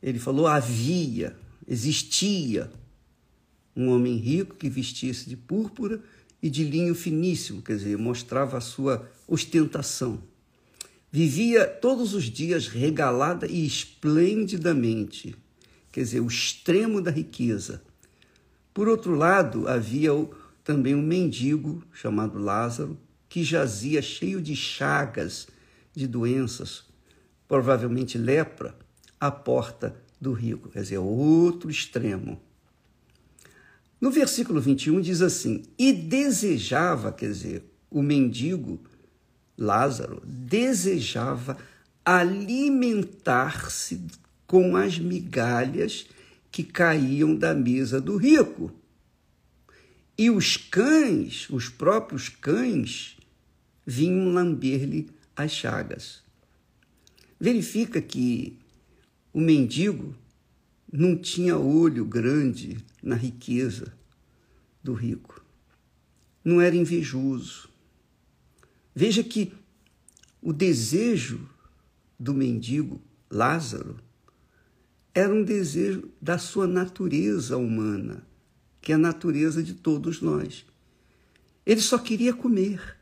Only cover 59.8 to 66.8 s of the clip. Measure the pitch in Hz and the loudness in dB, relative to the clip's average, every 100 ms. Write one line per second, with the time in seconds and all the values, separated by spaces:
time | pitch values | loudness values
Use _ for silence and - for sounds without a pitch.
59.8 | 196 160 - - _ _ _ _ _ _ | -2 -2 -8 -14 _ _ _ _ _ _
60.8 | - 143 175 170 - - 180 165 135 151 | -10 0 2 2 -2 -2 0 2 4 6
61.8 | 165 123 110 117 117 147 139 113 - 113 | 4 2 -2 0 2 2 0 -2 -8 -12
62.8 | - _ - 117 123 117 - 123 131 104 | -14 _ -4 -2 -4 -8 -4 -2 -2 -6
63.8 | - - _ _ _ _ _ _ _ _ | -12 -18 _ _ _ _ _ _ _ _
64.8 | 135 113 117 - - - _ _ _ _ | -8 -4 -4 -6 -10 -20 _ _ _ _
65.8 | _ _ _ _ _ _ - 175 175 175 | _ _ _ _ _ _ 2 6 6 4